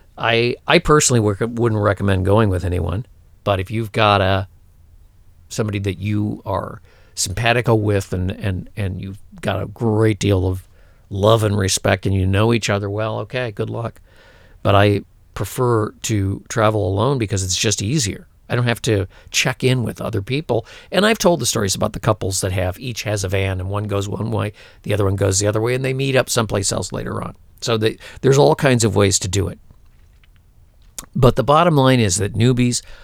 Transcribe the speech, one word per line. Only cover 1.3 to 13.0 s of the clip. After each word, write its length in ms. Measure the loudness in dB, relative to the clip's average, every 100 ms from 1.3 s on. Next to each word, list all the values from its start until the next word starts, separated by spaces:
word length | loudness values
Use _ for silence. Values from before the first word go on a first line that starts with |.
| 0
wouldn't 400 | -4 0 0 2
recommend 460 | 0 0 0 0 2
going 240 | 4 4
with 140 | 0
anyone, 420 | -2 -2 -2 -6 -8 -18 -20 -8
but 160 | -2 -2
if 100 | -2
you've 220 | -6 -4
got 280 | 0 4 4
a, 280 | 4 0 -2 -12 -20 -20 -20 -20 -20 -20 -20 -20 -10
somebody 300 | -6 -4 -4
that 180 | -4 -4
you 440 | -4 -2 -2 -6
are 360 | -6 -6 -8 -12 -20 -20 -14
simpatico 600 | -8 -6 -2 0 2 2
with 380 | 2 2 0 -2
and, 180 | -4 -4
and, 400 | -4 -6 -6 -8 -8
and 240 | -6 -6
you've 180 | -10 -14 -18 -8
got 220 | -4 -4
a 40 | -6
great 520 | -4 0 2 2 2
deal 280 | 2 2 0
of 220 | -2 -8 -20 -20 -20 -10
love 340 | 2 4 4
and 140 | 4 0
respect 500 | 0 0 0 0 0
and 80 |
you 120 | 0 2
know 260 | 2 2
each 180 | 0 0
other 180 | -2 -4
well, 300 | -6